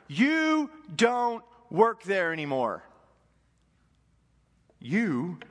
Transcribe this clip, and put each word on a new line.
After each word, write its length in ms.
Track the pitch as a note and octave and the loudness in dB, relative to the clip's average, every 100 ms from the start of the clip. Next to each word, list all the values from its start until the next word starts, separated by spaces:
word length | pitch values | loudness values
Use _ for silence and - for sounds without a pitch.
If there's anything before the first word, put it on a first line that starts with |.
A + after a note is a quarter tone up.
| - | -10
You 640 | C#3+ C4+ D#4+ D#4 D#4 D4 - - | 0 2 2 2 0 -2 -10 -14
don't 500 | D3+ A#3 B3 A#3+ A#3 - - - | 0 0 2 -2 -4 -12 -20 -8
work 340 | D#3 A3+ G#3+ | 2 2 2
there 280 | F3+ G3 E3 | -4 -2 0
anymore. 520 | D#3+ D3 C3 A#2 E2+ - - _ _ _ _ _ _ _ _ _ _ _ _ _ _ _ _ _ - | -2 -4 -2 -2 -4 -10 -20 _ _ _ _ _ _ _ _ _ _ _ _ _ _ _ _ _ -18
You 600 | A#2 F#3 A3+ B2+ E3+ E3 - | -4 -2 0 -2 -4 -8 -16